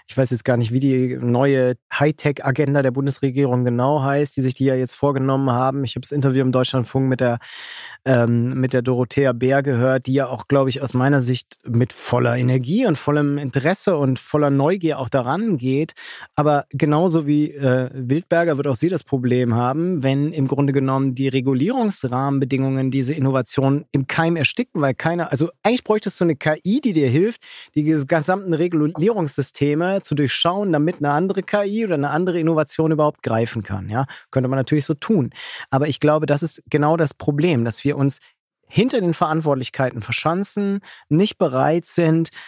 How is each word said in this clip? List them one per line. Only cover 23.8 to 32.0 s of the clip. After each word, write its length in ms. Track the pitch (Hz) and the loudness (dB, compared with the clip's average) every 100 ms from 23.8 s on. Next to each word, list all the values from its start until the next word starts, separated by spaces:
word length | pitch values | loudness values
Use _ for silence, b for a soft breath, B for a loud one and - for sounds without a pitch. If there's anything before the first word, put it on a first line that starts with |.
| - | -2
im 160 | 139 135 | -4 -2
Keim 280 | - 165 170 | 0 0 0
ersticken, 460 | 131 - 247 180 | -2 -2 -4 -2
weil 120 | 139 | -2
keiner, 380 | - 165 175 160 | 0 -2 -2 -2
also 180 | 135 165 - | -2 -2 -2
eigentlich 200 | 208 247 | -2 0
bräuchtest 360 | - 214 202 - | 0 -2 -2 0
du 60 | 175 | 0
eine 100 | 147 | 0
K 200 | 160 156 180 | 0 -2 0
I, 160 | 247 | 0
die 120 | 254 | 0
dir 160 | 160 135 | 2 2
hilft, 320 | 135 208 - B B B - | 2 0 -2 B B B -2
die 80 | |
ges-, 240 | 151 156 139 | 0 0 2
gesamten 460 | 165 147 190 190 | 0 0 -2 0
Regulierungssysteme 1500 | 156 175 165 147 180 190 214 151 - 135 - 143 147 175 196 | 0 0 0 0 0 0 0 -2 -4 -6 -2 -2 0 0 -2
zu 140 | - 143 | -2 0
durchschauen, 560 | 135 - 170 190 202 | 0 0 0 0 0
damit 260 | 156 156 175 | 2 0 0
eine 140 | 147 | 0
andere 320 | 143 185 196 | 0 0 -2
K 200 | - 208 | -2 -2
I 220 | 202 214 220 | -2 -2 -2
oder 100 | |
eine 140 | 156 | 0